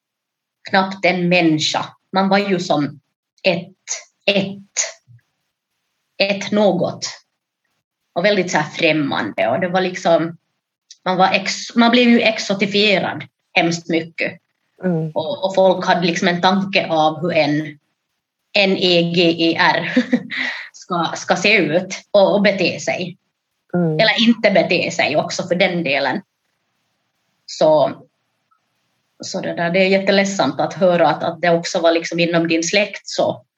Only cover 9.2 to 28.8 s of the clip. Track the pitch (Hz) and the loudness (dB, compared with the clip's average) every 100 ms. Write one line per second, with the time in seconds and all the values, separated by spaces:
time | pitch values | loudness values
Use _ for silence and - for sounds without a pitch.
9.2 | 98 - 98 139 180 185 180 180 180 165 | -4 -2 -2 0 -2 -2 -2 -2 2 2
10.2 | 165 170 _ _ _ _ _ - 180 185 | 0 -8 _ _ _ _ _ -10 -4 0
11.2 | 190 202 196 - - - 233 247 240 233 | 2 2 -2 -8 -4 2 4 4 4 4
12.2 | 226 220 - 196 202 202 208 185 127 - | 2 -2 -4 -2 -2 0 2 2 -2 -6
13.2 | - _ _ - 170 170 - 165 165 - | -12 _ _ -2 0 -2 -2 -4 -4 -6
14.2 | 196 175 _ _ _ _ 185 165 160 151 | -8 -8 _ _ _ _ -2 -2 -2 -6
15.2 | 160 143 190 185 190 180 180 175 170 170 | -6 -4 -2 2 4 4 2 0 0 0
16.2 | 185 175 185 196 - 180 - 160 156 156 | 0 2 2 2 0 -2 0 2 2 0
17.2 | 170 165 147 147 151 147 _ _ _ _ | -2 0 0 0 -4 -12 _ _ _ _
18.2 | _ _ _ 208 190 190 185 175 170 170 | _ _ _ 0 2 2 2 2 2 2
19.2 | 170 170 165 165 170 165 170 254 - - | 2 2 0 2 2 2 0 -2 0 -2
20.2 | - - - - - - - 175 156 - | -4 -8 -8 -8 -14 -20 -6 -4 -4 -4
21.2 | - 175 208 214 160 - 190 - - 208 | -4 0 2 2 2 0 -4 -8 -2 2
22.2 | 185 190 202 196 165 - - - 180 - | 4 4 2 0 -2 -4 -6 -6 -8 -12
23.2 | _ _ _ _ _ 180 170 156 220 208 | _ _ _ _ _ -2 0 2 2 4
24.2 | 233 233 208 185 160 175 - - - 151 | 2 4 2 2 2 0 -2 -2 -2 -2
25.2 | 170 - 175 175 185 175 147 139 139 120 | -2 -6 -4 0 0 0 -2 -2 -2 -4
26.2 | - _ _ _ _ _ _ _ _ _ | -8 _ _ _ _ _ _ _ _ _
27.2 | _ _ - - 160 156 - - - _ | _ _ -20 0 4 4 2 -2 -16 _
28.2 | _ _ _ _ _ _ | _ _ _ _ _ _